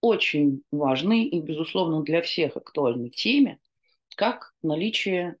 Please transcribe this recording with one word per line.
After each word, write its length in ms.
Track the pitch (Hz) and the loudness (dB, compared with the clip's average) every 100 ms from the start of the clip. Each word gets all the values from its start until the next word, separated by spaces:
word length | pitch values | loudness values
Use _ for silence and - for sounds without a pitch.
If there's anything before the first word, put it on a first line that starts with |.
очень 600 | 233 202 - 151 147 139 _ | 4 2 0 2 2 0 _
важной 520 | 147 143 131 175 226 - | -2 0 2 2 2 2
и, 140 | 170 | -2
безусловно, 640 | 151 156 160 190 170 156 | -4 -6 -4 -2 0 0
для 200 | 151 165 | 0 0
всех 340 | 165 - 151 - | 0 -2 -2 -2
актуальной 520 | - - 135 120 120 | -8 -2 0 0 -6
теме, 480 | - - 285 285 - _ _ _ _ _ - | -4 0 4 4 2 _ _ _ _ _ -2
как 380 | 214 247 - _ | -2 -2 -12 _
наличие 760 | 160 151 208 - 196 185 175 151 | -4 -2 -2 -2 -2 -2 -4 -8